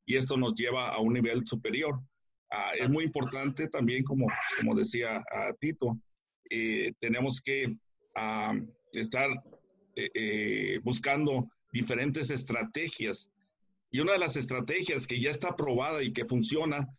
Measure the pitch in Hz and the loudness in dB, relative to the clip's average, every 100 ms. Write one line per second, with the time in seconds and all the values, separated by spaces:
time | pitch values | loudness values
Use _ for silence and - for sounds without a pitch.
0 | - 127 131 135 123 110 120 127 123 - | 0 2 4 2 2 2 0 0 0 2
1 | 110 123 117 117 117 117 113 117 156 135 | 4 4 4 2 0 -2 -2 0 0 -2
2 | 131 _ _ _ _ 104 101 82 127 151 | -6 _ _ _ _ -4 -2 2 4 4
3 | 165 151 131 135 139 135 - 156 120 127 | 2 0 -2 -2 -2 -2 -2 0 2 2
4 | 135 135 117 - - - 110 110 110 120 | 0 2 2 0 -2 0 2 2 2 0
5 | 117 107 - 107 104 117 151 160 123 110 | -2 -4 -4 -4 -4 -2 -4 0 0 -2
6 | - _ _ _ - 113 113 107 101 - | -6 _ _ _ -6 -2 0 0 0 -2
7 | 117 120 131 131 - 135 127 110 _ _ | -2 0 0 0 -2 0 0 -4 _ _
8 | _ 107 110 107 107 107 - - _ - | _ -4 -2 0 0 -2 -4 -12 _ -6
9 | 110 127 139 131 - - _ _ _ - | -2 0 0 0 -6 -20 _ _ _ -6
10 | 101 - 107 107 107 104 98 98 120 120 | -4 -2 0 0 0 0 0 -2 -2 -2
11 | 139 143 151 135 120 - _ 120 113 120 | 0 2 2 2 -2 -8 _ -4 0 0
12 | 143 147 131 135 131 117 110 147 165 - | 0 0 -2 -4 -2 -4 -2 -4 -4 -4
13 | 110 98 - _ _ _ _ _ _ 123 | -4 -4 -10 _ _ _ _ _ _ 0
14 | 165 196 170 135 117 127 120 170 180 143 | 2 4 2 -2 -2 -4 -2 -2 0 -2
15 | 127 120 131 147 180 170 147 120 139 156 | -2 -2 0 0 -2 -2 0 2 0 0
16 | 123 117 117 123 113 151 160 143 139 | -2 -2 0 2 2 2 2 0 -4